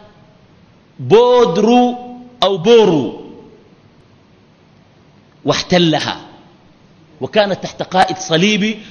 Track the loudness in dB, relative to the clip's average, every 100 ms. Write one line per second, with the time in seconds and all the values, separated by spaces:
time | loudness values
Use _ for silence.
0 | -20 _ _ _ _ _ _ _ _ -14
1 | 2 4 4 4 2 2 2 2 2 -2
2 | -14 -20 -20 -6 -4 -2 4 4 4 2
3 | -2 -8 -18 -20 -20 -20 _ _ _ _
4 | _ _ _ _ _ _ _ _ _ _
5 | _ _ _ _ -6 -6 -2 0 0 -2
6 | -6 -10 -16 -20 -20 _ _ _ _ _
7 | _ _ -4 -2 0 -4 -10 -12 -4 -2
8 | -2 -4 -4 0 0 0 -4 -6 -14